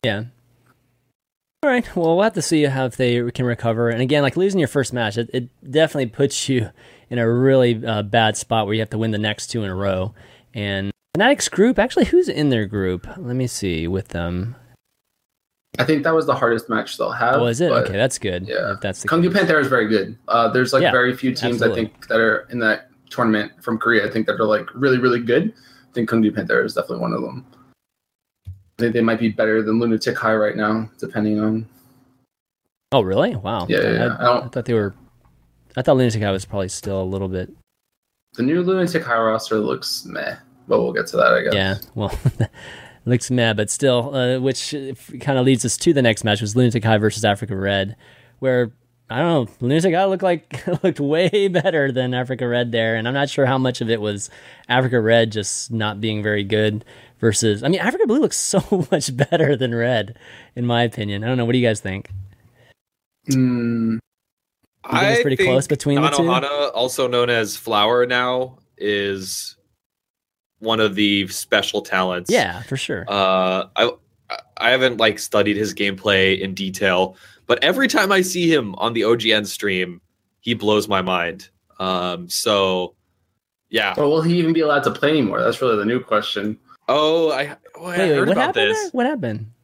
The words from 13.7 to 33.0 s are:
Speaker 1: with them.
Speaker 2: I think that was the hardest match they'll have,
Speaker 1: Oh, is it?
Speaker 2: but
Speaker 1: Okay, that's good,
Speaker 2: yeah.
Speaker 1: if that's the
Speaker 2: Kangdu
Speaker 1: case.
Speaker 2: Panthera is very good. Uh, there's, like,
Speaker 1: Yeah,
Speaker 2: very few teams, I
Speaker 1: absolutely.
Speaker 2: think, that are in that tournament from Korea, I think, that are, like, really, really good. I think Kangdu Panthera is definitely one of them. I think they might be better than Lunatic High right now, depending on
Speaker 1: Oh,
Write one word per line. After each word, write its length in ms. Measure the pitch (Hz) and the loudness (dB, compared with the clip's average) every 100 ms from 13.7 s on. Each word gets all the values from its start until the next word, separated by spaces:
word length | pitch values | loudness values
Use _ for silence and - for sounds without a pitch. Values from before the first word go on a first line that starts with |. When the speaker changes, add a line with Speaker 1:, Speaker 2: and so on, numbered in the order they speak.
| 82 82 | -2 -2
Speaker 1:
with 220 | 95 - | -4 -4
them. 460 | 85 85 87 101 123 - _ _ _ _ _ _ _ _ _ _ - | -6 -4 -4 -6 -10 -20 _ _ _ _ _ _ _ _ _ _ -4
Speaker 2:
I 60 | 135 | 0
think 180 | 151 | 2
that 100 | 139 | 2
was 120 | 160 151 | 0 0
the 100 | - | 0
hardest 320 | 117 113 - | 0 0 -2
match 280 | 110 - - | -6 -4 -6
they'll 140 | - | -6
have, 240 | 117 117 131 | -2 0 2
Speaker 1:
Oh, 100 | 120 | 0
is 160 | 117 | 0
it? 80 | 175 | 0
Speaker 2:
but 160 | - - | 0 0
Speaker 1:
Okay, 80 | |
that's 240 | 95 107 - | 0 -2 -2
good, 300 | 101 90 95 | -6 -6 -4
Speaker 2:
yeah. 260 | - - | -4 -4
Speaker 1:
if 80 | - | -6
that's 200 | 104 92 | -6 -6
the 40 | 104 | -2
Speaker 2:
Kangdu 240 | 165 180 | 2 2
Speaker 1:
case. 120 | 185 | 2
Speaker 2:
Panthera 180 | 185 151 | 2 2
is 60 | 139 | 2
very 200 | 127 107 | 2 2
good. 300 | 110 95 113 - | 0 0 -10 -2
Uh, 220 | 113 113 | 2 2
there's, 240 | 123 127 | 2 2
like, 80 | 135 | 2
Speaker 1:
Yeah, 100 | 160 | 4
Speaker 2:
very 240 | 131 123 127 | 4 2 0
few 140 | 131 | -4
teams, 300 | 127 123 120 | -2 -2 0
I 60 | 113 | 0
Speaker 1:
absolutely. 80 | 113 110 | 0 -4
Speaker 2:
think, 220 | _ - | _ -2
that 120 | 113 | 0
are 280 | 113 110 - | 2 0 -4
in 100 | 120 | -2
that 300 | 113 107 - _ _ | 0 -2 -6 _ _
tournament 420 | - 113 107 104 - | -2 0 2 -2 -8
from 160 | - 113 | -6 -2
Korea, 280 | 117 117 104 | 2 2 2
I 40 | |
think, 160 | 113 107 | -2 -2
that 120 | 107 | 0
are, 60 | 110 | 0
like, 220 | 107 87 | 0 -2
really, 240 | 123 135 127 | -2 2 2
really 220 | 127 120 | 2 0
good. 320 | 117 123 208 - - - _ | 2 2 0 -6 -20 -20 _
I 40 | |
think 160 | - 113 | -4 0
Kangdu 220 | 113 107 | 2 2
Panthera 340 | 107 92 113 113 | 0 0 0 0
is 80 | |
definitely 260 | - - 60 | -4 -6 -6
one 120 | 58 | -4
of 80 | 55 | -4
them. 240 | 62 127 - - _ _ _ _ _ _ _ _ - | -6 -10 -18 -20 _ _ _ _ _ _ _ _ -20
I 40 | 92 _ _ | -20 _ _
think 140 | 120 | -2
they 80 | 117 | 2
might 180 | 113 113 | 0 2
be 100 | 113 | -2
better 320 | 104 110 110 | 0 0 0
than 180 | 110 113 | 0 0
Lunatic 380 | 117 110 - 117 | 0 0 -2 -2
High 180 | 113 110 | 0 0
right 200 | 107 107 | 0 -2
now, 340 | 107 110 110 _ | -2 -2 -6 _
depending 400 | 98 113 107 107 | -10 -4 -2 0
on 280 | 107 110 113 _ _ _ _ _ _ _ _ _ _ _ _ | 0 -2 -6 _ _ _ _ _ _ _ _ _ _ _ _
Speaker 1:
Oh, 100 | 135 | 0